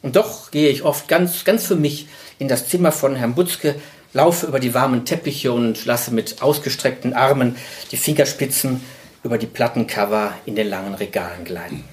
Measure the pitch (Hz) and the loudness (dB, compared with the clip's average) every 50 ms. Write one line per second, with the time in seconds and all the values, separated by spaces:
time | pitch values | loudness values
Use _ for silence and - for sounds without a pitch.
0 | - 139 123 190 220 - - - - - - 147 151 147 131 - - 156 139 - | -8 4 4 4 4 4 -4 -12 -16 -6 0 4 4 4 4 4 0 0 -2 -2
1 | - - 160 170 180 175 - - - - 208 226 - - 190 160 151 147 143 - | 0 2 4 4 4 2 0 -2 2 2 2 2 2 0 2 2 2 0 0 -4
2 | - - - - - - - _ 139 135 127 123 - - - 180 180 160 151 - | -10 -16 -20 -20 -20 -20 -10 _ -2 0 0 0 0 -2 0 4 4 4 4 4
3 | - 135 139 127 120 117 120 147 180 175 - - - 151 143 147 - - - - | 0 0 0 0 -2 -2 2 0 0 0 0 -2 -2 -2 -2 -2 -8 -16 -20 -20
4 | - _ _ 127 147 170 170 170 - - 139 135 127 123 117 123 131 135 127 120 | -20 _ _ 4 4 4 4 2 -2 -2 -2 0 0 2 2 2 2 2 2 0
5 | 120 - 185 175 - 151 143 - - 135 120 120 120 113 110 - - - 120 120 | 0 -2 -4 -2 -2 -4 -6 -2 -2 0 2 2 2 0 0 -2 -2 -2 -2 -2
6 | - - 120 113 107 - - - 120 139 151 147 - 139 - - - 131 123 - | -2 0 -2 -2 -2 -2 -6 0 2 2 2 2 -2 -4 -6 0 -2 -2 -2 0
7 | - 123 123 120 131 135 139 139 127 120 120 - - - - - - - - 110 | -4 -4 2 2 4 4 4 4 2 0 0 -2 -12 -14 -14 -16 -14 -8 -6 -4
8 | - - 151 143 139 - - - 139 131 - - - 135 127 127 - - - - | 0 0 4 4 4 2 2 -4 -2 -2 -2 -2 0 -2 -2 -4 -6 -12 -18 -20
9 | - - - - _ 120 117 110 110 110 - - 123 117 - 120 113 - - 107 | -20 -20 -20 -10 _ -2 -2 -2 -2 -4 -2 -2 -2 0 2 0 -2 0 0 -2
10 | 104 101 107 107 107 101 92 - - - 107 107 107 104 98 92 95 101 98 92 | 0 2 2 0 0 -2 -4 -8 -10 -6 -2 -2 -2 -2 -2 -6 -6 -8 -6 -6
11 | 104 - - 101 87 85 85 87 85 85 90 87 82 - 71 - - - | -8 -4 -4 -6 -6 -6 -10 -12 -10 -10 -10 -10 -10 -10 -12 -12 -12 -16